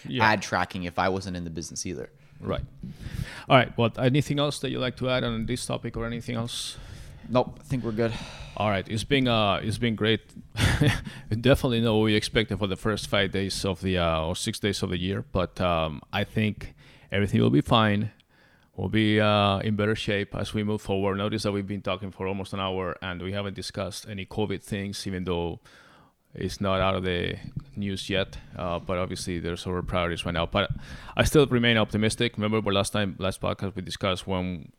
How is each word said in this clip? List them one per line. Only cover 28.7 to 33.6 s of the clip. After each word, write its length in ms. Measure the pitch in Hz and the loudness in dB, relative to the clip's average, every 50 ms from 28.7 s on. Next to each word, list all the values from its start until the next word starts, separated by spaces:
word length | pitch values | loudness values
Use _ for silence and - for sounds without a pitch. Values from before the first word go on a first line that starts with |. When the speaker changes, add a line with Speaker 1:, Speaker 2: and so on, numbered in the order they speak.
| 85 85 | -4 -4
Speaker 1:
but 180 | - - 92 87 | -2 -2 -2 -2
obviously 400 | 92 - 90 82 - 98 87 85 | -2 -4 -4 -6 -6 -4 -4 -4
there's 260 | 82 85 87 87 - | -4 -4 -6 -4 -4
other 140 | 92 90 90 | -4 -4 -4
priorities 420 | 82 - - 90 87 85 85 - - | -4 -2 -2 0 0 0 -2 -2 -4
right 80 | 90 87 | -2 0
now. 120 | 80 85 | 0 -2
But 240 | - - 104 95 - - - - - - - - - - | 2 2 0 0 0 -2 -8 -8 -12 -14 -14 -14 -4 0
I 60 | - 120 | 2 2
still 200 | - - 156 139 | 6 6 6 6
remain 280 | 123 123 120 117 117 117 | 6 4 4 4 4 4
optimistic. 600 | 110 104 - - 104 107 110 - - 120 117 - | 4 4 2 2 2 2 2 2 2 0 0 0
Remember, 240 | 107 104 107 110 110 | 0 0 0 0 0
the 80 | 98 101 | 0 2
last 220 | 98 98 98 - - | 2 2 2 2 0
time, 220 | 104 104 95 - | 0 0 0 -2
last 240 | - 95 95 95 - | -2 -2 -4 -2 -2
podcast, 340 | - 95 95 - | -2 -4 -2 -2